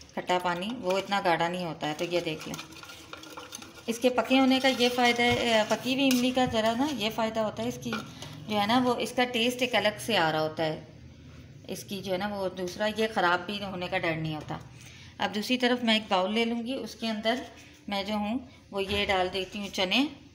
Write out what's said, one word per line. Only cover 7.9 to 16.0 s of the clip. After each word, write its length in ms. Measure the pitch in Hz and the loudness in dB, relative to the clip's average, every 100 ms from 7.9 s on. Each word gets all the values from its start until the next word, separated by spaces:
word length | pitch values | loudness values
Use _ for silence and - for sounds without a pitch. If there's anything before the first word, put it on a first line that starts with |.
जो 680 | 214 - - - - - 208 | -6 -8 -14 -14 -12 -2 0
है 100 | 202 | 4
ना, 120 | 254 | 4
वो 140 | 247 240 | 4 2
इसका 260 | 233 - 247 | 0 2 2
taste 360 | 233 240 240 | 4 2 2
एक 120 | 254 214 | 2 2
अलग 220 | 208 208 | 2 0
से 160 | - 202 | 0 4
आ 120 | 160 | 4
रहा 120 | 156 | 2
होता 200 | 156 156 | 0 0
है। 240 | 156 160 - - - - - - - - - | -2 -2 -10 -20 -20 -20 -20 -20 -20 -18 -10
इसकी 300 | 180 - 196 | -10 -8 -8
जो 120 | 190 | -2
है 60 | 180 | -2
ना, 100 | 208 | -2
वो 200 | 202 185 | -2 -4
दूसरा 360 | 185 180 190 214 | -2 -6 -2 -2
ये 180 | 214 220 | 0 0
ख़राब 320 | 214 175 180 | 2 4 2
भी 160 | 180 202 | 0 -6
होने 280 | 196 185 175 | -6 -6 -2
का 100 | 185 | -2
डर 180 | 175 160 | 0 -2
नहीं 180 | 160 | -2
होता। 260 | 151 - 156 - - - - - - | -6 -8 -10 -10 -18 -20 -20 -16 -4
अब 120 | 202 | -2
दूसरी 240 | 208 208 254 | -2 -2 2
तरफ 260 | 247 247 | 2 2
मैं 120 | 226 | 2
एक 120 | 214 | 2